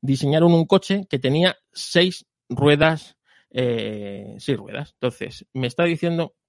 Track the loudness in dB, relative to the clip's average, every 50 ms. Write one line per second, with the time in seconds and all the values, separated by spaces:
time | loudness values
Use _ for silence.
0 | 0 0 0 0 2 0 2 4 6 6 6 4 4 4 2 2 2 0 -4 -4
1 | -4 -4 -6 -2 0 0 2 2 2 2 0 _ _ _ _ -14 -12 0 2 2
2 | 2 2 0 -6 -16 _ _ _ _ _ -4 2 4 4 4 6 4 2 2 0
3 | -8 -16 _ _ _ _ _ _ _ _ _ -2 -2 -2 -2 -2 -4 -6 -8 -8
4 | -10 -10 -12 -12 -14 -14 -16 -12 -4 -4 -4 -4 -4 -10 -12 -12 -12 -12 _ _
5 | -4 -4 -4 -4 -12 -14 -14 -16 -20 _ _ -6 -6 -6 -2 0 0 0 0 0
6 | -2 -2 -2 -2 -4 -6 _ _ _